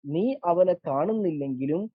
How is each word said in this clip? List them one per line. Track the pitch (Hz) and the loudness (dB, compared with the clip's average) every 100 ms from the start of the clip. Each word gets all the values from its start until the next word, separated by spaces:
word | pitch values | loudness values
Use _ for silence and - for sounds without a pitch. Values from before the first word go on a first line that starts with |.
| 143 | -4
നീ | 156 226 269 175 | -2 0 0 0
അവനെ | 175 185 | 4 4
കാണുന്നില്ലെങ്കിലും | 175 160 139 175 220 190 156 139 127 139 160 220 | 2 -2 0 0 0 -2 -2 -4 -4 -2 -2 -4